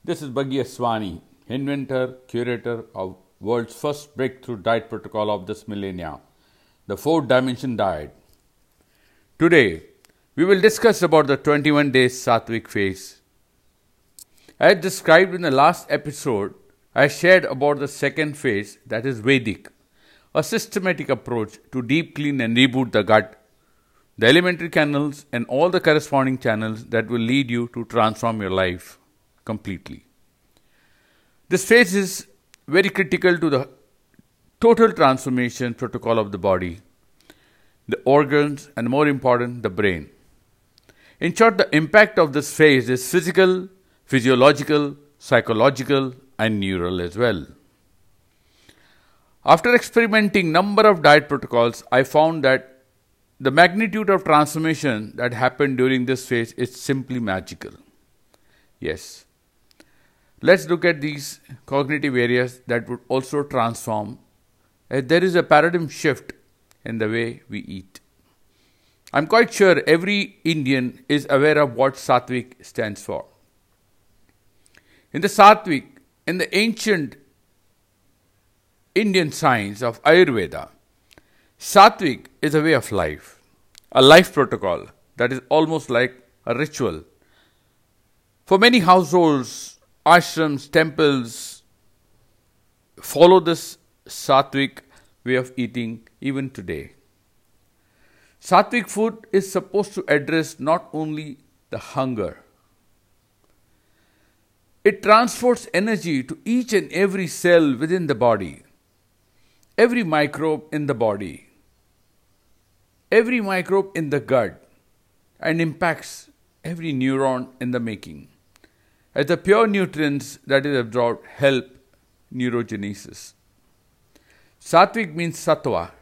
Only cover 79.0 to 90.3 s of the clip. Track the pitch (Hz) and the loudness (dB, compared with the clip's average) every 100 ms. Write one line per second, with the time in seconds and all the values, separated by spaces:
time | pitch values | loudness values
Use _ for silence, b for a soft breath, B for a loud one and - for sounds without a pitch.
79 | 214 185 156 - 151 117 101 107 123 110 | 0 0 -2 0 0 0 -2 -4 -6 -2
80 | 147 170 170 113 85 78 76 _ _ _ | 4 6 4 2 -4 -8 -14 _ _ _
81 | _ b b b b b - 208 208 - | _ b b b b b 2 8 8 6
82 | 175 117 - _ 151 156 156 143 - 101 | -4 -4 -12 _ -2 0 2 0 0 -4
83 | 82 76 - _ _ _ _ - _ 139 | -4 -6 -18 _ _ _ _ -20 _ 4
84 | 135 165 180 - 127 113 95 85 - _ | 10 8 8 -2 -2 -2 -4 -4 -8 _
85 | _ - 120 131 _ 156 160 160 - 120 | _ -4 -4 -4 _ 2 2 -2 -2 -2
86 | 127 - _ _ - 120 151 - 113 78 | -2 -4 _ _ -6 -4 -6 -4 -4 -4
87 | - _ _ _ _ _ _ _ _ _ | -14 _ _ _ _ _ _ _ _ _
88 | _ _ _ _ - 190 233 240 170 185 | _ _ _ _ 0 4 6 4 6 4
89 | 160 180 165 143 123 - - _ _ _ | 4 2 4 2 -4 -14 -18 _ _ _
90 | - 175 - | 4 4 4